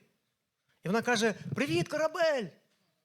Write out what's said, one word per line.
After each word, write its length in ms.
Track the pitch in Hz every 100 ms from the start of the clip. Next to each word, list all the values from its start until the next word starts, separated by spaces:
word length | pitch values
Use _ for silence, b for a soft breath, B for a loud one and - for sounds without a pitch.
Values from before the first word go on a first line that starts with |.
| _ _ _ _ _ _ _ _
І 40 | 160
вона 120 | 220
каже: 320 | 247 233 226 - B -
"Привіт, 320 | 285 330 -
корабель!" 560 | 302 311 349 330 277 180 - _ _ _ _